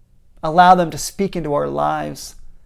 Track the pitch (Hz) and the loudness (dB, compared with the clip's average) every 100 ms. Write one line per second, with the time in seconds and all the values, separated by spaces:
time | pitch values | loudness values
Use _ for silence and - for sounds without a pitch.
0 | _ _ _ - - 165 180 185 165 147 | _ _ _ -10 0 6 6 6 2 -4
1 | - - 196 180 156 147 143 143 147 151 | -10 -6 -6 -4 -4 -4 -4 -2 -2 -4
2 | 151 139 - - - - | -6 -12 -16 -18 -20 -20